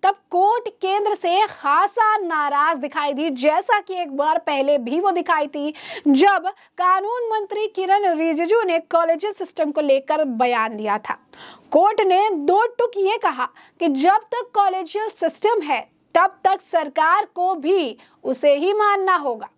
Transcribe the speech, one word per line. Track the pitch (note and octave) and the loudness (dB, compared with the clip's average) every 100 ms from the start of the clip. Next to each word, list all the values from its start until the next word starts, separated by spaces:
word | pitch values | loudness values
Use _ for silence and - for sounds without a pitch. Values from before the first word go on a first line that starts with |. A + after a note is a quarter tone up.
तब | F#4 G4+ _ | 0 -2 _
कोर्ट | F4 G4 A#4+ A#4+ | 2 2 2 -4
केंद्र | - F#4+ G4+ G#4 G#4 | -6 -2 0 0 -2
से | - F#4 G#4+ | 0 0 0
खासा | - D4 D4+ G4+ - A4 G#4+ | -2 0 2 2 2 2 2
नाराज | F4+ D#4+ D4 C#4+ D4+ D#4+ | -2 -2 -2 0 0 0
दिखाई | C#4 D#4 D4 | -4 -4 -4
दी, | C#4 D#4+ | -2 -4
जैसा | B3+ C#4+ D#4+ - G#4 | 0 0 0 0 0
कि | G4+ | 0
एक | F#4 E4+ C4+ | -8 -6 -2
बार | D4 E4 | 0 0
पहले | E4 C#4+ C#4 D4 | -2 -2 2 0
भी | A#3 D4+ | 0 0
वो | G4 | 0
दिखाई | F4+ E4+ D#4+ D4+ | 0 0 -2 -2
थी | D4 D4 D4+ - A4 D4+ | -6 -8 -8 -14 -4 2
जब | C4+ G4 F#4+ F4 - _ - | 4 6 4 -2 -10 _ -2
कानून | F4+ F#4+ G4+ B4 | 2 2 0 -4
मंत्री | A#4 A4 G4+ G#4 G#4+ | -4 -4 -4 -4 -4
किरण | G#4+ F#4 G4+ G4+ D#4+ | -4 0 2 2 0
रिजिजू | E4 D#4 E4+ A4+ | 0 0 2 2
ने | G4 E4 | 2 -2
कॉलेजियल | E4 E4 E4 E4 G4+ | 0 0 2 0 -2
सिस्टम | G4 F4+ - D4+ | -8 -10 -4 -4
को | D4 | -2
लेकर | D4 C4+ C4+ D4+ | 0 0 0 -2
बयान | D4 A3+ B3 A#3+ A3+ G#3+ | -2 0 0 0 -2 -4
दिया | G#3+ G3+ | -4 -4
था। | - - _ - - - _ | -6 -12 _ -20 -20 -20 _
कोर्ट | D4+ G4 G#4+ | 2 2 2
ने | G4 F#4 G#4+ | 2 2 2
दो | F4 C#4+ F#4+ A#4 | 0 0 2 0
टुक | A#4+ A#4+ G4+ | -2 -4 -2
ये | G4 A4+ | -2 0
कहा | C#4+ B3+ B3 _ - _ | -2 -4 -8 _ -20 _
कि | E4+ | -2
जब | C4+ D#4+ G#4+ | 2 2 2
तक | - B4 B4 | 0 -8 -4
कॉलेजियल | G#4 G4+ F#4+ E4+ G#4 A4 | 0 0 -2 -6 -6 -8
सिस्टम | - E4 E4 G#4 A4+ | -4 -6 -2 0 0
है | D4+ B3 - _ _ E4 | -2 -6 -6 _ _ -2
तब | F#4+ - | -2 0
तक | F#4 G4 _ | -2 -2 _
सरकार | E4+ D4+ D4 D#4 F#4+ G#4+ | -4 -4 -2 2 2 -2
को | - F4+ F#4 | -4 -2 -2
भी | C#4+ F#4+ C#4 G#3+ _ _ | 0 0 -2 -8 _ _
उसे | - C4 D4 C#4+ | -8 0 2 2
ही | F4 | 2
मानना | G#4+ G#4 G4+ F#4+ F4+ | 2 2 2 0 0
होगा। | C#4+ A3 G3+ | -2 -6 -10